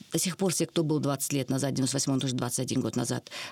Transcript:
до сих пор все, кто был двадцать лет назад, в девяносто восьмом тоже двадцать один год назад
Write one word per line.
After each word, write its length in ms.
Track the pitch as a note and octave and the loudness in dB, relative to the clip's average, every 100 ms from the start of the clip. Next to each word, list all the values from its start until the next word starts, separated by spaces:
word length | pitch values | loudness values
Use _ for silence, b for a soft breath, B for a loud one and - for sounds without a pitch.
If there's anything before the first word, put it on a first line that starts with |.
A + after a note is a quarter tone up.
| - | -6
до 60 | E3 | -2
сих 180 | F#3 D#3+ | -2 0
пор 140 | F#3+ | 0
все, 120 | - D#3+ | 2 0
кто 160 | - | 2
был 160 | D3+ D3+ | 2 2
двадцать 340 | C#3 C#3 - | 2 0 0
лет 160 | C#3+ C3 | -2 0
назад, 200 | C3+ C#3 | 0 0
в 40 | C3 | 0
девяносто 220 | C3 C3+ | 0 2
восьмом 220 | C#3 C3 | 2 2
тоже 140 | C3+ B2+ | 0 0
двадцать 240 | B2 - B2+ | -2 -2 0
один 100 | C3 | 0
год 140 | A2+ B2 | 0 0
назад 340 | B2 B2 - B B | -2 -2 -6 B B